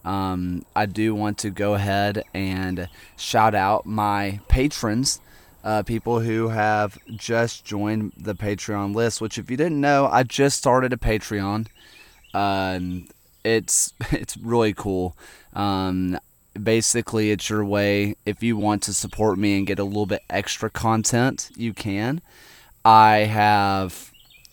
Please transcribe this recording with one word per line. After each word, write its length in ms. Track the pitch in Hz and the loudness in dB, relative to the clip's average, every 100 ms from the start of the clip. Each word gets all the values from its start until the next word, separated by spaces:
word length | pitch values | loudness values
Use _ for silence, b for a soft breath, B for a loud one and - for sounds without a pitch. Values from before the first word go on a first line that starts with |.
Um, 600 | 85 98 95 92 90 90 - - | -6 -4 -2 -2 -4 -6 -6 -4
I 100 | 104 | -2
do 280 | 92 110 | 0 0
want 240 | 107 107 104 | 0 -2 -4
to 120 | 107 | -6
go 240 | 95 101 | -2 0
ahead 500 | 104 101 98 101 104 - | 0 0 0 0 -2 -6
and 540 | 90 95 92 92 90 87 B B - | -6 -4 -4 -4 -6 -8 B B -14
shout 380 | - 120 110 | -2 2 4
out 320 | 104 95 107 - | 4 2 2 0
my 540 | 107 104 101 101 101 - | -2 0 0 -2 -6 2
patrons, 680 | 127 139 - 117 110 135 - b b b - | 4 4 0 -2 0 0 -4 b b b -12
uh, 200 | 107 107 | -4 -2
people 380 | 101 117 113 117 | -2 -4 -2 0
who 280 | 113 110 113 | 0 0 0
have 500 | 110 107 107 104 - - 107 | 0 2 2 0 -4 -14 -12
just 480 | - 117 117 - | -2 0 0 -2
joined 480 | - 104 104 110 107 - | -8 -4 -2 -2 -4 -6
the 180 | - | -8
Patreon 600 | 98 107 101 - 104 101 | -6 -4 -4 -4 -4 -2
list, 260 | 104 117 - | 0 0 -2
which 180 | 110 - | -6 -8
if 120 | 107 | -6
you 60 | 127 | -2
didn't 240 | 170 151 | 0 2
know, 260 | 143 143 139 | 2 4 4
I 120 | 120 | 2
just 360 | 123 - 139 - | 2 2 2 2
started 340 | 139 123 127 | 2 2 2
a 60 | 123 | 0
Patreon. 720 | - 107 - 104 98 107 113 b b b b b b | 0 0 -2 -4 -2 -4 -6 b b b b b b
Um, 760 | 95 101 98 95 92 90 90 85 - _ _ | -2 0 0 -2 -4 -4 -8 -10 -20 _ _
it's, 500 | 107 113 - - - - | 0 0 0 -2 -2 -4
<laughs> 80 | - | -4
it's 260 | 151 - - | -4 -4 -10
really 380 | 113 120 110 | -2 2 2
cool. 420 | 98 104 92 90 B B B B | 0 -2 -2 -4 B B B B
Um, 640 | - 101 95 95 92 92 90 - _ _ - | -4 -2 0 0 0 -2 -4 -8 _ _ -6
basically, 720 | 107 113 110 120 113 113 107 | 0 2 2 -2 -2 0 0
it's 180 | 104 - | 0 -2
your 160 | 107 | -4
way, 520 | 104 104 101 101 101 104 - | 0 0 2 2 0 -4 -6
if 160 | 104 | -4
you 160 | 117 110 | -2 0
want 240 | 104 104 | 0 -2
to 100 | - | -2
support 460 | 95 98 - 107 95 | -6 -6 0 0 2
me 180 | 104 98 | 0 0
and 100 | 98 | 0
get 120 | 98 | -2
a 60 | |
little 220 | 98 104 104 | -2 -2 -2
bit 160 | 101 - | -4 -4
extra 400 | 90 104 - 110 | -6 -4 -6 -6
content, 840 | - 117 113 107 117 127 - - - | -2 0 0 2 2 0 -2 -10 -8
you 160 | 117 | -8
can. 480 | 101 104 98 113 156 B B B B B _ | -6 -6 -4 -4 -4 B B B B B _
I 340 | 113 110 110 107 | 8 10 10 8
have, 920 | 107 107 104 104 98 98 95 - - - - - - | 4 4 4 4 2 0 -2 -8 -18 -20 -20 -20 -20